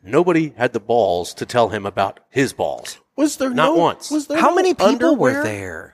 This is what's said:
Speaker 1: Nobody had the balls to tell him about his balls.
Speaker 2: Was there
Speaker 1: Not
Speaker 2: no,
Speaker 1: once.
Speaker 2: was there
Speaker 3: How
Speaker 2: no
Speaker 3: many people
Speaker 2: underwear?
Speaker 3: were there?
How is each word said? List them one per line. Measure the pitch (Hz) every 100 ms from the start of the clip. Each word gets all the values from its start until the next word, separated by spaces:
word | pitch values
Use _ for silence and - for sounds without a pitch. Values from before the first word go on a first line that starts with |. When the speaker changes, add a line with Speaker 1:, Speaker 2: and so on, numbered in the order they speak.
Speaker 1:
Nobody | 95 135 180 165 160 127
had | 123
the | 113
balls | 104 117 98 87 87
to | - 117
tell | 123 113
him | 104 101
about | 98 98 - _
his | 127 127
balls. | - 85 62 58 - _ -
Speaker 2:
Was | 294 -
there | 262
Speaker 1:
Not | 247 160
Speaker 2:
no, | 330
Speaker 1:
once. | 160 - -
Speaker 2:
was | 302 277
there | 302
Speaker 3:
How | 269
Speaker 2:
no | 349
Speaker 3:
many | 370
people | 330 190
Speaker 2:
underwear? | 254 330 277 139 277
Speaker 3:
were |
there? | 294 104 95 82 95